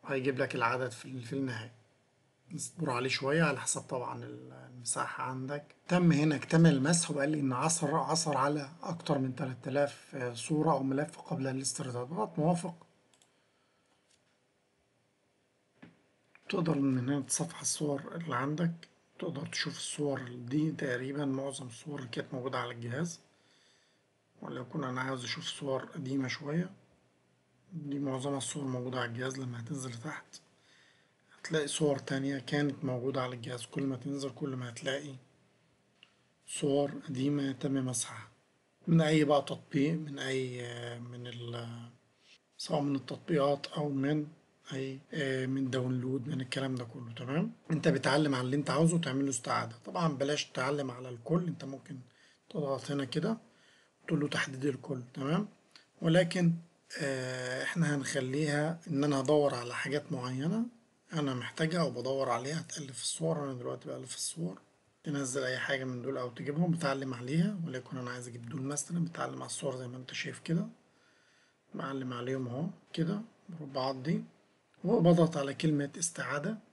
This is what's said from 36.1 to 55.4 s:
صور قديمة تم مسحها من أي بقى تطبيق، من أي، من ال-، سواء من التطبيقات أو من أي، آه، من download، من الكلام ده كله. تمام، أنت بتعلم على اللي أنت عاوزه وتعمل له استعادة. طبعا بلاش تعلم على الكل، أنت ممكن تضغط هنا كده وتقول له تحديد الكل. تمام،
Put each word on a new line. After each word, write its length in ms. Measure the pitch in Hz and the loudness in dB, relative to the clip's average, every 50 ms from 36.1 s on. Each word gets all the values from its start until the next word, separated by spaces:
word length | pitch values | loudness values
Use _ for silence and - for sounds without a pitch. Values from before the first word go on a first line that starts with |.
| _ _ _ _ _ _ _ | _ _ _ _ _ _ _
صور 440 | - - - - 143 135 143 143 143 - 277 - - | -12 -6 -2 2 4 4 4 2 2 -2 -8 -8 -6
قديمة 440 | 131 127 131 143 147 143 139 135 | -4 0 0 2 2 2 0 -2
تم 340 | 135 - - 139 135 135 131 | -4 -2 -2 0 0 0 0
مسحها 420 | 127 127 - - - - 113 110 - - _ _ _ _ _ _ _ _ _ _ | 0 -2 -4 -4 -6 -8 -12 -14 -16 -20 _ _ _ _ _ _ _ _ _ _
من 140 | - 165 165 | 6 6 6
أي 240 | 160 151 160 156 151 | 8 8 6 6 8
بقى 180 | 139 151 143 | 8 6 4
تطبيق، 520 | 139 - - - - - - 143 139 151 165 | 4 2 -8 -10 -10 -2 2 4 4 4 2
من 240 | 165 160 147 139 139 | 0 -2 -6 -6 -6
أي، 420 | 131 131 131 131 131 127 123 123 123 120 120 120 120 120 120 120 | -4 -2 0 0 -2 -2 -4 -6 -8 -8 -8 -8 -8 -8 -8 -8
من 260 | 120 120 123 123 120 | -10 -10 -10 -10 -10
ال-، 640 | 123 120 120 120 120 120 120 117 117 117 117 117 117 - _ _ _ _ _ _ - - - _ _ _ | -10 -10 -8 -8 -6 -6 -6 -6 -8 -10 -10 -12 -16 -18 _ _ _ _ _ _ -20 -20 -20 _ _ _
سواء 240 | _ - - 165 151 | _ -4 -2 0 0
من 160 | 143 143 139 | 2 2 0
التطبيقات 720 | 135 127 - 143 123 - - 175 147 135 143 143 143 - | -2 -4 -6 -10 -10 -2 2 4 4 6 4 4 2 0
أو 220 | - - 165 147 147 | -6 -4 -2 -2 0
من 380 | 139 135 135 143 151 151 151 151 - _ _ _ _ _ _ - | 0 0 2 2 2 2 0 -2 -10 _ _ _ _ _ _ -8
أي، 280 | - 135 135 135 135 135 - _ | -6 -4 -4 -4 -6 -10 -12 _
آه، 340 | - 160 139 135 131 131 131 | -4 -2 0 0 0 0 0
من 240 | 131 131 135 135 127 | 0 0 0 0 0
download، 580 | 123 131 123 127 127 127 123 131 131 135 113 147 | 0 0 2 2 0 0 0 0 -2 -2 -2 -2
من 120 | 151 127 | -2 -4
الكلام 340 | 131 131 - 139 135 131 131 | -4 -2 -2 -2 -2 -2 -2
ده 100 | 123 123 | -4 -6
كله. 280 | 113 - - 120 117 | -8 -10 -12 -12 -12
تمام، 400 | 117 123 127 123 139 160 202 233 - - _ - | -10 -8 -6 -2 0 0 0 -2 -4 -10 _ -2
أنت 180 | 170 151 - 170 | -2 4 4 4
بتعلم 460 | 135 131 - 139 131 147 156 147 135 | 4 4 4 4 4 4 4 4 2
على 100 | 123 127 | 2 2
اللي 120 | 127 135 | 2 0
أنت 140 | 147 143 143 | 0 2 2
عاوزه 260 | 131 139 165 170 180 | 4 6 6 6 6
وتعمل 280 | 170 170 143 127 135 139 | 4 2 2 0 2 2
له 60 | 139 | 2
استعادة. 460 | 131 - - 139 120 113 117 117 - - - | 0 -2 -2 0 0 0 0 -4 -8 -12 -14
طبعا 320 | - 190 185 170 160 143 | -6 -2 2 2 2 2
بلاش 280 | 127 139 139 147 143 - | 2 2 2 2 0 -2
تعلم 460 | - - 135 127 135 147 143 139 131 | -4 -2 -2 0 0 0 0 -2 -4
على 180 | 123 123 127 127 | -4 -6 -10 -10
الكل، 380 | 123 117 117 - 156 175 175 | -10 -10 -2 2 2 2 2
أنت 180 | 170 139 - 139 | 0 -4 -4 -8
ممكن 340 | 135 135 131 - - 151 127 123 - _ _ - - _ _ _ _ | -10 -10 -10 -10 -12 -12 -12 -12 -16 _ _ -20 -20 _ _ _ _
تضغط 400 | - 185 147 135 135 127 - - | -4 -4 0 0 -2 -2 -2 -4
هنا 140 | 143 143 139 | -2 -2 -2
كده 340 | 123 - 151 156 214 226 226 - - _ _ _ - - _ _ _ _ _ _ | 0 0 0 2 2 0 -2 -4 -20 _ _ _ -20 -20 _ _ _ _ _ _
وتقول 160 | - 175 147 | 0 2 2
له 80 | 147 143 | 2 2
تحديد 360 | 135 - - 147 131 131 131 | 0 -2 -2 -2 -4 -2 -2
الكل. 380 | 147 127 123 - - 139 127 123 127 - | -2 -2 -2 -4 -6 -6 -6 -6 -10 -8
تمام، 340 | - 131 139 160 196 | -6 0 2 2 2